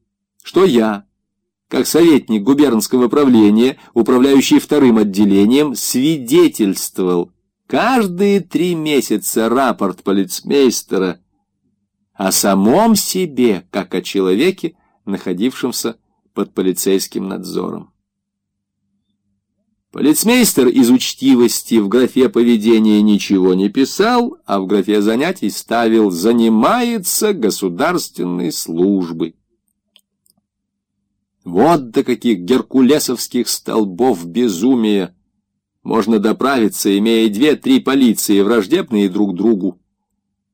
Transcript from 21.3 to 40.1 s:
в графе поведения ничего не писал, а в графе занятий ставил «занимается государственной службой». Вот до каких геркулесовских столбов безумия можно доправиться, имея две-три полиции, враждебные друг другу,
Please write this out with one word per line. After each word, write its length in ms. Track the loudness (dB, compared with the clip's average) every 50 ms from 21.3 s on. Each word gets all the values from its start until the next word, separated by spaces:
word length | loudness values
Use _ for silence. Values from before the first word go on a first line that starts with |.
| 4 4 4 2 0 -4 -4 0 0 0
в 100 | 0 2
графе 400 | 2 0 0 2 2 0 0 0
поведения 720 | 2 0 2 2 2 2 2 2 2 4 4 4 4 4
ничего 500 | 4 4 2 0 0 0 0 2 2 2 2
не 140 | 2 0 -2
писал, 720 | 0 -2 -2 -2 0 -2 0 2 2 0 0 -2 -6 -12 _
а 120 | -4 -4 -4
в 80 | -2
графе 360 | 0 0 0 0 0 0 0
занятий 480 | 2 0 0 0 -2 -4 -4 -4 -6 -6
ставил 600 | -6 -8 -8 -4 -4 -2 0 2 2 4 2 2
«занимается 1200 | 0 0 0 0 2 2 2 2 2 2 2 2 2 0 -2 -2 -4 -6 -6 -6 -4 -2 -2 -2 -2
государственной 1160 | -2 -2 -4 -4 -4 -6 -6 -4 -2 -2 -2 -2 -4 -6 -8 -10 -8 -8 -6 -6 -6 -6 -6
службой». 840 | -6 -8 -10 -8 -4 -2 0 0 0 -2 -4 -6 -6 -8 -8 -8 -10 _ _ _ _ _ _ _ _ _ _ _ _ _ _ _ _ _ _ _ _ _ _ _ _ _ _ _ _ _ _ _ _ _ _ _ _ _ _ _ _ _ _
Вот 460 | -6 0 2 2 2 2 0 -2 -4
до 140 | -4 -4 -2
каких 340 | -2 -4 -2 0 -2 -2 -2
геркулесовских 1120 | 0 -2 -2 -2 -2 -2 2 2 4 4 2 2 0 -4 -6 -8 -8 -6 -4 -4 -4 -4
столбов 760 | -6 -8 -8 -4 -2 -2 -2 -2 -2 -2 0 0 0 -2 -6
безумия 920 | -8 -4 -2 -2 -2 -2 -2 0 0 0 2 2 0 0 0 -2 -6 -10 _ _ _ _ _ _ _ _ _ _ _ _ _
можно 380 | _ -4 -2 -2 0 0 0 0
доправиться, 760 | 2 0 -2 0 -2 -2 0 0 0 -2 -2 -2 -2 0 0
имея 320 | 0 0 0 0 2 0 0
две-три 520 | 0 0 0 0 0 0 0 0 0 0
полиции, 600 | 2 0 0 2 2 2 2 0 0 0 2 2
враждебные 680 | 2 2 2 0 0 0 -2 -2 -2 -2 -2 0 0 0
друг 260 | 0 -2 -2 -2 -2
другу, 460 | -2 0 0 0 0 -2 -6 -6 _ _ _ _ _ _ _